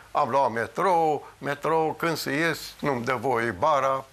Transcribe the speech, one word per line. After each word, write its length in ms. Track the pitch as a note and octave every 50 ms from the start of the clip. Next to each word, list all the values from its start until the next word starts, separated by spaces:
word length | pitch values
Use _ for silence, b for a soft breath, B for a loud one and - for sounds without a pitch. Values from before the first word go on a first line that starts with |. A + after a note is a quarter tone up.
| B B
am 180 | B D3 D3 C3+
luat 220 | C3 C#3 C3+ A#2+
metrou, 760 | A2 A#2 A2 G2+ - D3+ F3 G3 F3+ E3 D#3+ D#3 D3 C#3+ B B B B
metrou, 540 | - C#3+ C#3+ - - D3 D#3+ D#3+ D#3+ D#3 C#3
când 240 | - - E3+ D#3+
să 140 | C#3 - C3+
ies, 440 | C3+ D3 E3 E3 D3+ - - - - -
nu-mi 240 | - D3 C3+ A#2+ A2+
dă 100 | B2+ C3
voie 360 | A#2+ G#2+ C3+ B2 A2+ A#2 A#2
bara, 540 | G#2 F2 - D#3 D3+ C3+ C3 C3+ C3+ C3+ B2+ -